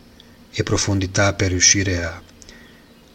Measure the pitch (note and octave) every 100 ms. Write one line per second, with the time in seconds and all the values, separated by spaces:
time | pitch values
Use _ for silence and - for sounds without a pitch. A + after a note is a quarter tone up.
0 | - - - - - - - G2+ - G2+
1 | F#2 F#2+ G2+ F#2 F#2+ F2+ - G2+ F#2+ F2
2 | E2 - - - - - - - - -
3 | -